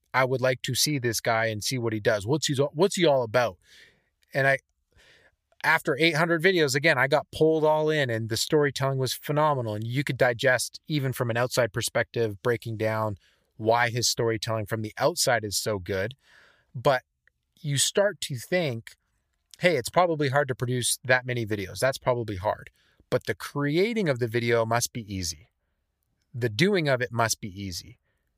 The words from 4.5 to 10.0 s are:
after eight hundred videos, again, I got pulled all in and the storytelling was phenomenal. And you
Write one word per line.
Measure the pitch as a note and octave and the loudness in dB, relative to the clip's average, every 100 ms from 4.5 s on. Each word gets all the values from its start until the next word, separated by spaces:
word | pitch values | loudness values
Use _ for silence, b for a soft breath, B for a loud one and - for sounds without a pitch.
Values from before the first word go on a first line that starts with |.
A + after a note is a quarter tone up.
| C3+ _ _ _ b b b b _ _ _ | 0 _ _ _ b b b b _ _ _
after | C#3+ D#3+ - C3 | 2 2 2 2
eight | E3 D3+ | 2 2
hundred | E3+ E3+ | 2 2
videos, | F3+ F3+ D3 | 4 4 2
again, | C#3 D#3+ C#3 | 2 2 4
I | C3+ | 2
got | D#3 - | 2 0
pulled | - D#3 D#3+ | 2 4 4
all | D#3 D#3 D#3 | 2 2 2
in | D#3 C3 | 0 0
and | A2+ A2+ | -2 -2
the | - | -4
storytelling | - D#3 C#3+ - C#3 C3+ | 0 2 2 0 -2 0
was | B2+ | -2
phenomenal. | - - D3 D#3 C#3 A2+ | -4 -4 0 0 0 -2
And | G#2+ A2+ | -6 -4
you | B2+ | -4